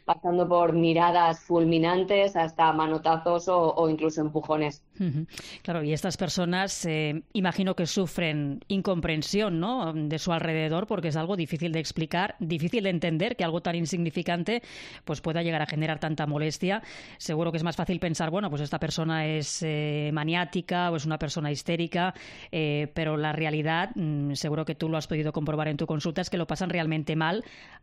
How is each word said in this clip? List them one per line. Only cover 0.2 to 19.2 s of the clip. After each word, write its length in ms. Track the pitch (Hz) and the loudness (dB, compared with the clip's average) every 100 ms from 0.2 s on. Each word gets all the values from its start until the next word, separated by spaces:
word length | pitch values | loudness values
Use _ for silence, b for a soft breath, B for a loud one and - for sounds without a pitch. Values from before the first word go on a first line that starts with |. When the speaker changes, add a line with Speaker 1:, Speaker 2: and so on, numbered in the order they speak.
| 180 175 175 | 2 2 4
Speaker 1:
por 240 | 175 170 | 6 6
miradas 680 | 165 165 165 175 175 165 165 | 6 4 6 6 6 4 4
fulminantes 960 | - 170 165 165 165 180 185 202 196 190 | 2 4 6 4 4 2 4 4 4 2
hasta 380 | 160 160 160 | 0 4 4
manotazos 760 | 156 156 160 160 160 175 170 170 | 4 2 2 2 2 2 2 4
o, 260 | 180 160 | 4 4
o 160 | - 160 | 4 2
incluso 300 | 156 156 160 | 4 0 0
empujones. 640 | 151 151 151 156 151 - _ - | -2 -2 0 0 0 -4 _ -4
Speaker 2:
Ujú. 280 | 185 139 165 B B B | -2 -2 -4 B B B
Claro, 200 | - 170 | -4 -2
y 120 | 147 | 0
estas 240 | 151 190 - | -2 -2 -2
personas, 680 | 175 185 175 180 196 - 170 | -2 0 0 0 -2 -4 -2
eh, 380 | 156 151 156 - | 0 -2 -4 -4
imagino 420 | 214 185 180 190 180 | 0 0 2 0 0
que 100 | 170 | 0
sufren 760 | - 185 - 165 151 143 139 - | 0 -2 0 0 0 -2 -4 -2
incomprensión, 960 | 196 196 175 165 156 143 202 214 165 | -2 0 0 0 0 0 0 2 0
¿no?, 320 | 190 254 165 | 0 -2 -2
de 260 | 160 151 156 | -2 -2 -2
su 140 | - | 0
alrededor, 540 | 165 165 160 156 160 214 | 0 0 0 0 0 0
porque 200 | 208 170 | -2 0
es 80 | 156 | -2
algo 220 | 165 196 | -2 -2
difícil 340 | 151 151 170 | -2 -2 -2
de 80 | 160 | -2
explicar, 560 | 151 - 160 175 202 - | -2 -4 -2 -2 -2 -4
difícil 440 | 165 165 170 240 | -4 -2 0 0
de 60 | 190 | 0
entender 460 | 170 170 160 214 254 | 0 0 0 0 0
que 80 | |
algo 180 | 170 170 | -2 0
tan 140 | 175 170 | -2 -2
insignificante, 840 | 165 180 170 175 170 175 170 233 B B B B | -2 0 0 -2 -2 -2 -2 -4 B B B B
pues, 180 | - 147 | -6 -4
pueda 200 | 165 160 | -2 0
llegar 200 | 170 160 | 0 0
a 40 | 151 | -2
generar 340 | 151 156 151 | -2 -2 -2
tanta 260 | 156 156 151 | -2 -2 -2
molestia. 540 | 147 156 - 185 208 B B B B | 0 -2 -2 -2 -2 B B B B
Seguro 340 | - 156 170 | -4 -2 0
que 60 | 160 | 0
es 60 | |
más 120 | 170 160 | -2 -2
fácil 240 | 175 175 | -2 -2
pensar, 300 | 175 160 160 | -2 -2 0
bueno, 200 | 180 208 | -2 -2
pues 120 | 143 | -2
esta 180 | 147 165 | -4 -4
persona 260 | 156 156 160 160 | -2 -2 0 0